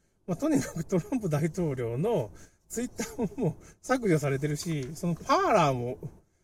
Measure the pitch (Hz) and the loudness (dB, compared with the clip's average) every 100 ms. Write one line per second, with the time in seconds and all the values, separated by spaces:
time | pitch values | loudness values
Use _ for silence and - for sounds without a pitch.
0 | _ _ - 165 302 226 - 165 - 180 | _ _ -6 -2 2 2 0 -6 0 0
1 | - 262 190 147 165 180 160 131 113 120 | 0 -2 0 0 0 0 -2 -2 -2 0
2 | 208 190 107 - - _ - 220 247 - | 0 0 -2 -8 -20 _ -10 -6 -6 -4
3 | 226 - 208 - 185 - - - - 262 | -6 -4 -4 0 -2 -2 -14 -10 -2 2
4 | 214 156 143 135 151 147 175 151 127 165 | 4 2 2 0 -2 -2 -2 -4 -4 -4
5 | 175 160 - 339 370 214 147 127 123 - | -2 -2 2 4 6 6 4 2 -2 -6
6 | - - _ _ | -10 -14 _ _